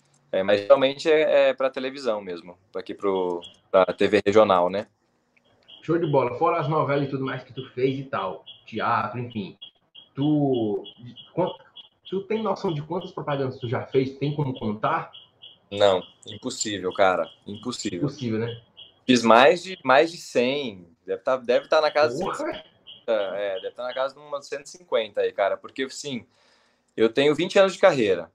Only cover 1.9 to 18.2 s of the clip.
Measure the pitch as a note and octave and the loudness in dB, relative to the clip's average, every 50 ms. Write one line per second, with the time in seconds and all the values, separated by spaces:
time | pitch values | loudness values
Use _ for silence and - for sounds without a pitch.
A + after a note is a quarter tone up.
1.9 | C3 C#3+ C3+ A#2+ G#2+ G#2 G2+ F#2+ F2 E2+ E2+ F2+ F2 _ _ _ - F#2 F#2 - | -8 -6 -4 -4 -4 -4 -6 -10 -12 -12 -12 -16 -20 _ _ _ -12 -12 -10 -12
2.9 | F#2+ - - G2+ F#2+ F#2+ F#2 F2+ F2 E2+ F2 - - _ _ _ - F#2+ F2+ F2+ | -10 -4 -2 -2 0 0 0 -2 -4 -6 -8 -12 -20 _ _ _ 4 4 4 4
3.9 | F2 - G2+ F#2+ G2 G2+ - G2+ G2+ A2 G#2+ G2+ F#2+ F2+ F2 F2+ F#2 G2+ A2 - | 2 0 2 4 4 4 4 4 6 6 6 6 6 4 2 2 -2 -4 -8 -10
4.9 | _ _ _ _ _ _ _ _ _ _ _ _ _ _ _ - - - - - | _ _ _ _ _ _ _ _ _ _ _ _ _ _ _ -20 -20 -10 -4 -2
5.9 | D#3+ E3+ E3+ D#3 C#3 C3+ B2 A#2+ A#2+ - D#3+ E3+ E3+ E3+ D3 C#3+ D#3+ D#3 C#3+ C3 | -2 0 0 2 2 2 2 0 0 0 0 0 0 0 -2 0 0 0 0 0
6.9 | C#3+ C#3+ C#3+ C3+ C#3+ C3 C3 C3 B2 B2+ - - - - C3 - - B2+ B2+ C#3 | 0 -2 -2 -2 -4 -4 -6 -6 -6 -8 -12 -14 -14 -14 -14 -12 -6 -2 -2 -2
7.9 | C3 C#3 C3+ - - G2+ G2 F#2+ F#2 - - - - - _ - A2 G#2+ F#2+ A2 | -2 -4 -6 -8 -6 -6 -6 -6 -8 -10 -14 -20 -20 -20 _ -12 -6 -4 -2 0
8.9 | A#2 A2 A2 - - A#2+ B2 A#2+ - A2+ F#2+ E2+ - - - - _ _ _ _ | 0 0 -2 -4 -6 -8 -10 -8 -8 -8 -8 -8 -10 -18 -20 -20 _ _ _ _
9.9 | - - - _ _ - C#3 D3+ D3+ D3 C#3+ C3+ C3 A#2+ A2 G#2+ G2+ F#2+ - - | -20 -20 -20 _ _ -2 0 0 2 2 2 2 0 0 0 -2 -2 -4 -6 -10
10.9 | - - A#2+ A#2+ - - - _ - F3 F3+ F3 - - - _ _ - - _ | -20 -20 -20 -20 -20 -20 -20 _ -4 -4 -4 -4 -4 -8 -16 _ _ -20 -20 _
11.9 | _ _ _ - F3+ G3 F#3+ - G#3+ A3 A3 G3+ F#3+ - - G3 E3 D3 D3 - | _ _ _ -8 -8 -8 -6 -4 -4 -2 -2 -2 -4 -2 -4 -4 -4 -4 -6 -6
12.9 | E3 F#3+ F#3+ F#3+ - - D3 D3 D3 C#3 C3+ B2+ B2 - - A2+ B2 A2 G#2 - | -8 -8 -8 -10 -12 -10 -8 -6 -4 -4 -4 -4 -6 -8 -8 -6 -6 -6 -4 -2
13.9 | - C3+ C3+ C3+ - - C#3+ D3 D3 D3 D3 B2+ C3 - A#2 G#2+ G#2 G#2+ - C#3 | 0 0 0 0 -2 -4 -4 -4 -2 -2 -4 -4 -6 -6 -6 -6 -6 -4 -2 -2
14.9 | D#3 E3 D3 - - - - _ _ _ - - - _ _ - G2+ G2+ G#2 G2+ | -2 -4 -6 -8 -16 -20 -20 _ _ _ -20 -20 -20 _ _ -8 -2 2 4 4
15.9 | F#2+ F#2 - - _ _ _ G#2+ A2+ G2+ - B2+ B2 - - A2 G#2 F#2+ F2+ F#2 | 4 2 0 -6 _ _ _ -18 -16 -12 -10 -8 -6 -6 -6 -4 -4 -4 -4 -4
16.9 | F#2 - G2 F#2+ F#2 E2+ D#2+ - - _ _ - G2+ - - B2+ B2 - - - | 0 2 4 4 4 2 -2 -4 -8 _ _ -14 -14 -12 -10 -10 -8 -6 -6 -6
17.9 | - F2 C#3+ C#3 - - | -4 -4 -4 -4 -4 -4